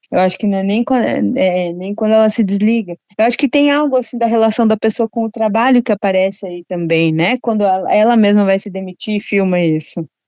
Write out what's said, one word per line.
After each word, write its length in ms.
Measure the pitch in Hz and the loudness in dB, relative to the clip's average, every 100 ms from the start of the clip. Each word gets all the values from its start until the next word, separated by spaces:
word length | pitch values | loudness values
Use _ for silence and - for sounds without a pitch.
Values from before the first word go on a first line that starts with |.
| - | -4
Eu 100 | 180 | 0
acho 160 | 185 - | 0 0
que 100 | 202 | -2
não 120 | 196 | -2
é 40 | |
nem 220 | 196 214 | 0 -2
quan-, 180 | 233 254 | 0 0
é, 680 | 214 117 - - 185 180 175 | 0 0 -2 0 0 0 -4
é, 40 | |
nem 220 | 175 190 | -6 -8
quando 180 | 202 220 | -4 2
ela 160 | 220 220 | 4 2
se 140 | 220 | 2
desliga. 540 | 190 196 214 233 180 175 _ - | -2 0 0 0 -4 -12 _ -2
Eu 60 | |
acho 140 | 233 233 | -2 0
que 100 | 262 | 0
tem 220 | 285 285 | 2 2
algo, 260 | 285 302 254 | 2 0 0
assim, 220 | 233 240 | -2 -4
da 80 | 233 | 0
relação 400 | 226 220 214 226 | 2 2 2 2
da 100 | 214 | 2
pessoa 320 | 220 214 226 | -2 -2 -4
com 160 | 233 | -2
o 60 | 226 | -6
trabalho 520 | 220 214 214 254 254 | -2 -2 0 2 2
que 100 | 240 | 2
aparece 540 | 202 202 190 190 190 185 | -2 0 0 0 -2 -10
aí 180 | 175 170 | -10 -8
também, 440 | 180 165 165 165 | -4 0 2 2
né? 260 | 160 175 247 | 2 0 -2
Quando 220 | - 214 | -2 0
ela, 300 | 202 185 180 | 0 0 0
ela 240 | 208 220 233 | 2 4 4
mesma 280 | 208 208 | 4 4
vai 140 | 196 196 | 2 0
se 100 | 202 | -2
demitir 480 | 185 190 - - 208 | -10 -10 -10 -6 -6
e 40 | |
filma 400 | - 202 190 180 | -2 -2 0 2
isso. 440 | 170 156 - - 160 _ | 2 0 -4 -10 -12 _